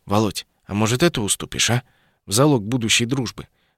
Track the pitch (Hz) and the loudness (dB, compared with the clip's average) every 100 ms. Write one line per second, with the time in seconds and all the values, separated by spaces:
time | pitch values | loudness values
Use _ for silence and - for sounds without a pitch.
0 | - 104 107 - - _ - 101 110 123 | -2 0 0 -2 -12 _ -6 -2 0 2
1 | 170 - 101 - 80 - - 117 - _ | 2 0 -2 -4 -4 -4 0 0 -4 _
2 | _ _ - 101 151 135 101 127 110 - | _ _ -4 2 4 4 0 -2 0 0
3 | 120 135 113 - - _ _ | 0 -2 -4 -8 -16 _ _